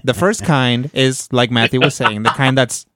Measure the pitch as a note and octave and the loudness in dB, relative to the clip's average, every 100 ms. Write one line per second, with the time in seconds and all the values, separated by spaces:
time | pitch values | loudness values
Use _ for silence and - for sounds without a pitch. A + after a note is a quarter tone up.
0 | B2+ A#2 F3+ A3+ - C#3+ B2+ A#2+ C3+ - | -2 0 0 0 0 0 2 0 -2 0
1 | C3 C3 - B2 A#2+ A#2+ A#2 B2+ C#3+ - | 0 0 -2 0 2 2 2 2 0 0
2 | B2+ G#2 A2 - C3+ C3 A#2+ - - | -2 -2 -2 0 2 2 0 -2 -14